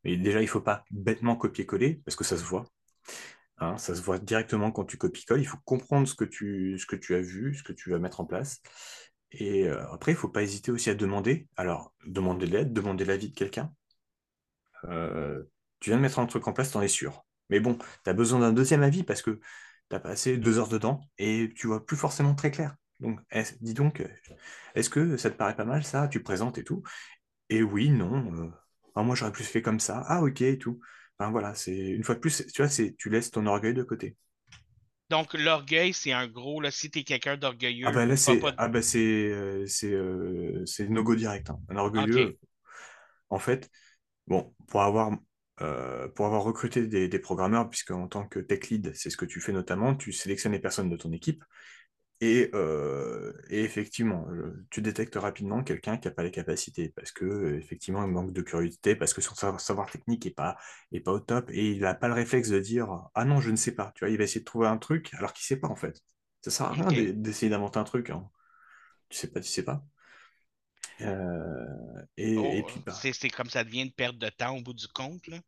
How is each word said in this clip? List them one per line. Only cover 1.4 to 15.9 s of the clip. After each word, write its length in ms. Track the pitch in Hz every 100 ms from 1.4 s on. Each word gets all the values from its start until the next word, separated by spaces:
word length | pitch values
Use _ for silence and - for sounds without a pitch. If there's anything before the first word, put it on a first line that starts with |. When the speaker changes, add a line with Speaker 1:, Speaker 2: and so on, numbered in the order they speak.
| 120 - 95 98 135 160
Speaker 1:
parce 100 | -
que 80 | -
ça 140 | - 87
se 60 |
voit. 220 | 85 92 - _ _ _ - - - - _ -
Hein, 180 | 82 92
ça 180 | -
se 60 | 87
voit 180 | 90 95
directement 520 | 98 110 110 110 104
quand 140 | 110
tu 120 | 95 -
copies-colles. 440 | - - - 143
Il 40 | -
faut 100 | -
comprendre 420 | - 127 - 143 131
ce 80 |
que 100 | -
tu, 520 | 107 - 104 98 95 95
ce 60 | -
que 80 | 95
tu 180 | -
as 60 | 90
vu, 340 | 90 92 131
ce 80 | 143
que 100 | -
tu 160 | 92 90
vas 80 | 87
mettre 220 | 90 -
en 40 |
place. 360 | 85 90 143 - - - - - - _ _
Et, 360 | - 101 98 90
euh, 180 | 69 -
après, 200 | 80 -
il 20 | 165
faut 120 | 101
pas 140 | 104
hésiter 280 | 104 101 -
aussi 180 | 120 113
à 60 |
demander. 520 | 104 98 101 104 160 - -
Alors, 360 | 90 85 - _
demander 420 | - 95 92 90 90
de 40 |
l'aide, 200 | 98 139
demander 320 | 110 101 95
l'avis 240 | 95 98 107
de 40 |
quelqu'un. 380 | - 98 - 151 - _ _ _ _ _ _ _ _ _ -
Euh, 580 | 87 85 85 - 73 73 - _ _ _
tu 100 |
viens 80 | -